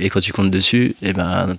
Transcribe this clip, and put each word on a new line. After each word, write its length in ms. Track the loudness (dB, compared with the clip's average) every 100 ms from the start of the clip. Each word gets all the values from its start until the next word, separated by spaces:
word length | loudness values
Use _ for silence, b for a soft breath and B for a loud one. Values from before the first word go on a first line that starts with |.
Et 100 | 0
quand 80 | -2
tu 140 | -2
comptes 180 | 0 0
dessus, 460 | 2 2 2 2 -2
eh 120 | -4
ben, 420 | -2 -2 -2 -2